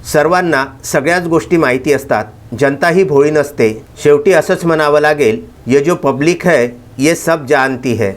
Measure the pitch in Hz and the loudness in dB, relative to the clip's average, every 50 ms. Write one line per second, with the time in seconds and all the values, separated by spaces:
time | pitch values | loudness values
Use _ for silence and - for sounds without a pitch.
0 | - - - 156 147 156 180 180 175 170 151 135 135 135 - - - - - 156 | -14 -2 -2 0 0 2 0 0 0 0 -2 -2 -2 -4 -10 -16 -12 -4 -4 -2
1 | 131 156 170 180 180 170 160 165 151 - 180 165 156 131 123 135 135 156 143 127 | -2 0 -2 -2 -2 0 -2 -2 0 0 0 0 2 0 0 -2 0 -2 -2 -2
2 | - - 123 107 110 - - - - - - 107 135 139 143 143 - 170 165 185 | -2 -2 -4 -4 -4 -6 -14 -20 -16 -14 -4 -2 0 0 0 0 -2 0 2 2
3 | 190 - 147 139 143 151 151 151 139 143 - - 120 110 107 110 - - - - | 2 2 2 2 2 4 2 0 -2 -2 -2 0 0 0 0 -4 -14 -20 -20 -2
4 | - 147 147 143 147 196 185 160 151 - 185 180 180 165 160 156 156 147 147 151 | 2 2 4 4 4 2 2 2 2 0 -2 -2 0 -2 0 0 2 2 2 2
5 | 147 151 151 151 143 110 110 247 - - - - - 117 123 143 143 165 175 170 | 2 2 2 2 2 0 0 -2 -6 -14 -20 -16 -4 0 0 2 2 0 -2 -2
6 | - 143 127 123 143 165 175 170 - 180 165 135 120 120 120 - - - - - | -2 -4 -2 0 0 -2 -2 0 0 0 2 2 0 0 -4 -12 -20 -20 -6 -2
7 | 131 151 170 165 - 160 165 160 143 120 147 139 131 135 131 127 131 151 117 104 | 0 0 0 0 0 -2 -2 -2 0 -2 0 0 0 0 -2 -4 -4 -4 -2 -2
8 | 113 98 95 | -2 -4 -4